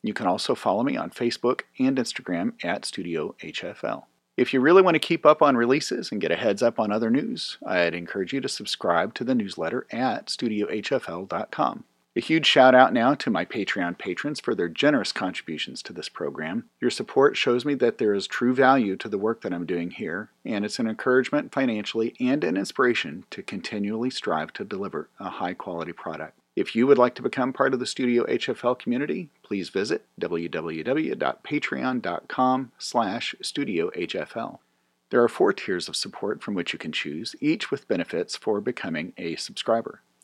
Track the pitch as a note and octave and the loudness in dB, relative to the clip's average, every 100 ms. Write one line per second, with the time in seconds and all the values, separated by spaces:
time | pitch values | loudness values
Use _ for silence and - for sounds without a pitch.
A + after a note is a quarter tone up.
0 | - G#2 G2 G2 - B2 A2 G2 C3 C3 | -8 -2 0 0 0 0 2 0 0 -2
1 | - - A#2+ - A#2+ B2+ - - C3 C3+ | -6 -4 -4 0 0 0 -4 -2 0 0
2 | A#2 - - E2+ F#2+ - E3+ - - - | -2 -6 -6 -2 -2 -4 -6 -4 -6 -8
3 | F2 D#2+ D2+ - D#2+ - F2+ - - - | -4 -4 -4 -8 -12 -10 -10 -8 -6 -6
4 | - _ _ - B2 C3+ C3+ F#3 F#3 D#3+ | -10 _ _ -2 2 4 8 8 8 4
5 | - E3 D3+ D3+ D3 B2 A#2+ C3+ - C3 | 2 4 6 8 6 6 4 2 2 -6
6 | F#3 G#2+ D#2 - A#2 G2+ A#2 A#2 G#2+ G#2+ | -4 -4 0 2 2 4 2 2 0 0
7 | A2+ B2+ A3 - - - - F2+ E2+ E2+ | 2 2 0 -6 -8 -10 -2 2 2 0
8 | E2+ G2+ F2+ C3+ - - G#2 - G2 E2+ | -6 -4 -2 -2 -4 -8 -8 -4 2 2
9 | G2 - A#2+ B2+ G2 - E2 - - A#2 | 2 -4 0 0 0 -4 -4 -4 -6 -4
10 | B2+ - - - A#2+ G#2+ G#2 G#2+ - C3 | -2 -4 -6 -6 -4 -2 -2 -4 -2 -2
11 | - E2+ G2 - - - C#3+ - - _ | -2 -10 -6 -6 -6 -2 -2 -2 -14 _
12 | _ - - D#3+ - D3 C3 B2+ C3 A#2 | _ -8 0 0 4 8 10 10 8 6
13 | A#2+ D3 - F2+ F2 A2+ G2 G2+ F2 F2 | 2 2 0 -2 -2 -4 -4 -2 -4 -6
14 | G2+ F2+ D3 D3+ - G2+ F2 D#2+ C#3+ C#3 | -6 -6 -6 -6 -4 -2 -2 2 4 4
15 | F#2+ - F#2 E2+ - D#2 - B1+ - E2 | 0 -4 -4 -6 -10 -8 -8 -10 -12 -12
16 | - - D2 C#2 D#2 G#2 - _ B2 - | -12 -6 -6 -4 -4 -4 -6 _ -2 -2
17 | A#2+ - C#3 - - B2 C#3 C#3 A#2 - | 0 6 6 6 2 2 0 2 2 2
18 | G#2+ G2+ - - B2 B2+ C3 C#3 G#2 F#2+ | 2 2 -2 0 2 6 6 6 4 -2
19 | A2+ G2+ G#2+ A2+ G2+ F2 E2+ F2 F2 G#2+ | -4 -2 -2 -2 -4 -6 -4 -4 -4 -6
20 | F#2+ F2+ A2 _ - G#2 G#2 - A2+ A2 | -6 -6 -8 _ -6 -4 -4 -2 -2 0
21 | C3 B2+ B2+ D3 C#3 - C3 G#2+ G2+ A2+ | 4 4 4 -2 -2 -2 0 0 -2 -2
22 | A2+ - B2 D3 D#3+ B2+ - - B2 A2+ | -2 0 0 2 2 0 -2 2 2 2
23 | D#2 D#2+ - - - G2 - G#2+ G2+ A2 | -4 -10 -14 -14 -10 -10 -8 -4 -4 -2
24 | B2+ - - D#2+ D#2 - G2 F#2+ G2 D#2 | -4 -4 -2 -2 -2 -8 -8 -6 -6 -6
25 | D2+ _ G2 - F2+ F#2 - E2+ E2 E2 | -8 _ -10 -6 -6 -6 -8 -6 -8 -8
26 | F2+ D#2 D2+ _ _ - - A2+ B2+ C3 | -10 -10 -12 _ _ -4 -2 2 6 8
27 | B2 - A#2 - B2+ B2+ C3+ C3 C3+ - | 6 2 -4 -2 -2 0 0 0 -4 -2
28 | B2 A#2+ A#2+ A#2+ - A2+ A#2+ B2 - A#2+ | 2 2 2 -2 -2 -2 -2 -2 -2 -2
29 | D3 F3 E3 _ _ G2+ E2+ F#2+ F2+ F2 | -2 -4 -8 _ _ -6 -2 -4 -2 -2
30 | - - E2+ E2+ E2 E2 E2 D#2+ A2+ D3 | -4 -8 -4 -4 -4 -6 -6 -6 -2 -2
31 | D3+ - C#3+ - - D3+ - C3 B2+ B2+ | -2 -2 -4 -4 -6 -6 -4 -4 -4 -4
32 | F#2 F2 - - B2+ C3 B2+ _ - B2 | -4 -6 -6 0 2 2 -2 _ -4 -2
33 | G#2+ A2+ - - - - A#2+ E2+ F2 - | -2 -4 -6 -8 -8 -6 -2 -2 -2 -4
34 | E2+ F#2+ D#2 A2+ - - _ _ _ _ | -6 -6 -6 -8 -8 -12 _ _ _ _
35 | _ B2 A#2+ - F#3+ - - F2+ - - | _ 4 4 4 2 2 -4 -4 -4 -8
36 | G2+ - G2+ - - G2 E2+ - D#2+ D#2 | -8 -6 -6 -6 -4 -4 -4 -6 -6 -6
37 | D#2 D2+ - - C#3+ D#3+ - C#3 - F#2+ | -6 -8 -10 -4 -2 0 -2 -6 -2 -4
38 | - E2+ F2 - - G#2 G#2 A#2 G2 D#2+ | -2 -4 -4 -6 -2 -2 -2 -6 -6 -6
39 | E2+ - E2+ D#2+ - - - A#2 A2+ - | -6 -8 -8 -8 -8 -8 0 0 -2 -14
40 | _ _ | _ _